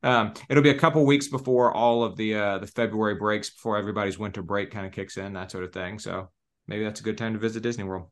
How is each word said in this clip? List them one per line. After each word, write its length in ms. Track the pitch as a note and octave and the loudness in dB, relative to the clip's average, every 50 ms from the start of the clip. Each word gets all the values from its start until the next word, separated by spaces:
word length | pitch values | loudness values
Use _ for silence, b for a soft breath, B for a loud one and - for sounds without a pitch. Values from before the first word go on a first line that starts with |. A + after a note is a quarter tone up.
| - | 2
Um, 320 | C3 B2+ A#2 A2 G#2 - B B B | 4 4 4 2 2 -4 B B B
it'll 140 | C#3+ D3 C#3+ | 4 6 8
be 80 | C#3+ | 8
a 80 | C#3 C#3 | 6 6
couple 280 | D#3+ E3 D#3 D#3 D3 | 4 4 6 6 6
weeks 220 | C#3 C#3+ C#3 C#3 - | 6 4 4 2 -2
before 440 | C#3 C3 C3+ C3 B2+ B2 B2 A#2+ - | -6 -6 0 2 4 4 4 4 4
all 300 | G#2 A#2 A#2+ A#2 A#2 A#2 | 4 4 4 4 4 2
of 140 | A2 F2+ | 0 -2
the, 180 | - A2 G#2+ G#2+ | -4 -2 -2 0
uh, 240 | G#2+ G#2 G2+ G2 F#2+ | 0 0 0 -2 -2
the 80 | G2 | -6
February 480 | G2+ - - A#2 G#2+ G#2 G#2+ A2 G#2+ G#2 | -8 -2 -2 -2 0 0 0 0 0 0
breaks, 360 | F2+ G#2 G#2+ G#2+ G#2 G#2 - | 0 0 0 0 -2 -4 -8
before 260 | - - - A#2 G#2+ G#2 | -14 -8 -4 -2 -2 -2
everybody's 400 | G2+ G#2 G2+ G#2+ G#2 G2 F#2 E2+ | -2 -2 -2 -2 -2 -2 -4 -4
winter 240 | G#2+ G2+ F#2+ G#2+ F#2 | -8 -8 -6 -8 -6
break 300 | E2+ G2+ G2+ G2+ - - | -2 -2 -2 -2 -4 -8
kinda 180 | G#2 G2 F#2+ | -10 -10 -10
kicks 280 | F2+ - G2+ - - - | -8 -10 -10 -10 -10 -10
in, 160 | F#2+ G2 G2 | -10 -8 -8
that 180 | F#2 F#2 F#2 - | -10 -10 -10 -8
sort 100 | F#2+ F2+ | -10 -10
of 100 | F2+ - | -8 -8
thing. 280 | F#2+ F#2 F2+ G#2 G#2+ | -8 -8 -8 -10 -10
So 300 | - G2+ F#2 F#2 F#2+ F#2 _ _ _ _ _ _ _ | -10 -8 -8 -8 -10 -12 _ _ _ _ _ _ _
maybe 160 | - G2+ G#2 G#2+ | -10 -6 -4 -4
that's 180 | G#2+ G#2+ - | -4 -6 -6
a 40 | - | -6
good 140 | A2 G#2+ - | -6 -6 -4
time 160 | A#2 A2+ A2 | -4 -4 -4
to 40 | G#2 | -2
visit 240 | G#2+ A2+ A2 A2+ A2 | -4 -4 -4 -2 -4
Disney 220 | A#2+ A#2+ A#2 G2+ | -4 -4 -4 -6
World. 260 | F#2+ F#2 F#2 F2 - | -6 -6 -8 -10 -14